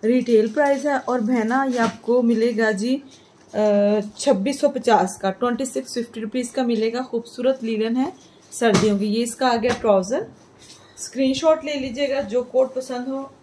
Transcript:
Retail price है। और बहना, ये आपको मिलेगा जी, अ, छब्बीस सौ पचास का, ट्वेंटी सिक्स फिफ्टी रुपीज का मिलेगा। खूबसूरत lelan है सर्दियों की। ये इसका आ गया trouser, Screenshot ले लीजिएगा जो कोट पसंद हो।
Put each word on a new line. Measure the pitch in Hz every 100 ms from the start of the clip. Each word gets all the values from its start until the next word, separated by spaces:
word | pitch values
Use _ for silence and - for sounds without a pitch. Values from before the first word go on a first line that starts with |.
Retail | 220 247 240 226 220
price | 254 285 277
है। | 294 277
और | - 247
बहना, | 214 247 220 254
ये | 269 247
आपको | 226 - - 247
मिलेगा | 233 220 233 220 220
जी, | 196 233 269 - - - _ _
अ, | - 214 202 202 214 208 -
छब्बीस | - 208 202 277
सौ | 285
पचास | 269 254 208 185 -
का, | 196
ट्वेंटी | 185 240 240 262
सिक्स | 262 262
फिफ्टी | 247 233 226
रुपीज | 214 254 240
का | -
मिलेगा। | 247 226 220 240
खूबसूरत | 262 233 226 - 247 262
lelan | 226 220 220 247
है | 285 - - - -
सर्दियों | - 233 196 220 202
की। | 208
ये | 214
इसका | 233 - 262
आ | 233
गया | 233
trouser, | 233 226 196 185 277 453 - - - - - - -
Screenshot | - 240 262 262 320 311
ले | 294
लीजिएगा | 294 262 240 277 269
जो | 214 240
कोट | 247 254 262
पसंद | 262 254 247 247
हो। | 269 269 -